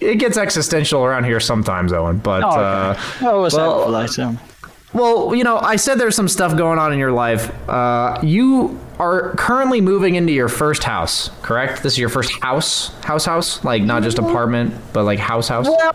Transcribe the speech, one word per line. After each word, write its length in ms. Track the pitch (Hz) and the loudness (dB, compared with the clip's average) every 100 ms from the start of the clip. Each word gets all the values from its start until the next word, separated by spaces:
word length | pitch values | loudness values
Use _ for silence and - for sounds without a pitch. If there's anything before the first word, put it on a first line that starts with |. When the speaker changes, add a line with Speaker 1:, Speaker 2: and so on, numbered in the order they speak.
Speaker 1:
it 160 | 214 214 | 0 2
gets 220 | 240 196 | 2 0
existential 680 | 196 160 147 160 147 143 | 0 -2 0 0 2 2
around 200 | 127 131 | 2 0
here 140 | 120 117 | 0 0
sometimes, 540 | - 113 101 90 87 | 0 0 0 0 0
Owen. 260 | 85 85 92 | 0 0 0
But, 240 | 104 95 | 0 0
Speaker 2:
Oh, 60 | 196 | 2
okay. 100 | 151 | 2
Speaker 1:
uh, 420 | 98 98 95 98 - - | 2 0 0 -2 -6 -2
Speaker 2:
Well, 180 | 247 202 | 0 2
we'll 80 | 175 | 2
save 100 | 151 | 2
it 20 | |
Speaker 1:
well, 220 | 160 147 | 2 2
Speaker 2:
for 60 | 113 | 0
later. 480 | 110 113 - 123 120 - - - - - | 0 -2 -4 -4 -6 -10 -20 -20 -20 -6
Speaker 1:
well, 420 | 233 240 226 - 240 | 0 2 2 2 2
you 80 | |
know, 140 | 240 220 | 2 2
I 180 | 208 214 | 0 0
said 220 | 277 254 | 0 2
there's 160 | 233 214 | 0 0
some 120 | 190 | 0
stuff 280 | - 180 160 | 0 0 2
going 220 | 165 160 | 2 2
on 120 | 156 | 2
in 60 | 139 | 0
your 140 | 135 | 0
life. 400 | 120 117 110 - - - | 2 2 0 -4 -8 -4
Uh, 500 | 123 123 120 120 123 | -2 0 0 0 0
you 580 | 156 190 262 262 - - - - | 0 4 4 4 0 -4 -10 -4
are 300 | 175 185 180 | 0 0 -2
currently 460 | - - 254 262 240 | -2 0 2 2 2
moving 340 | 185 196 190 | 2 2 2
into 180 | 175 165 | 2 2
your 160 | 139 120 | 2 0
first 360 | - 151 143 | 0 0 0
house, 440 | - 101 82 - - - | -2 -2 -2 -4 -6 -8
correct? 400 | - 117 131 - | -4 -2 -2 -4
This 120 | 139 | -4
is 40 | 127 | -2
your 100 | 120 | -2
first 220 | 131 117 - | -2 -4 -4
house, 540 | 131 143 156 - - - | -2 -2 -2 -4 -6 -8
house, 220 | - 156 | -4 -2
house, 400 | 180 165 175 - | 0 -2 -2 -4
like, 180 | 135 113 | -2 0
not 220 | 107 117 | 0 0
just 140 | 113 117 | 0 0
Speaker 2:
Mm-hmm. 120 | 113 | 0
Speaker 1:
apartment, 420 | 120 120 120 120 - - | 0 0 0 -2 -4 -6
but, 100 | 110 | -2
like, 160 | 104 101 | 0 0
house, 300 | 101 117 - | -2 -2 -2
house. 180 | 117 269 | -2 2
Speaker 2:
Well, 260 | 330 320 | 2 2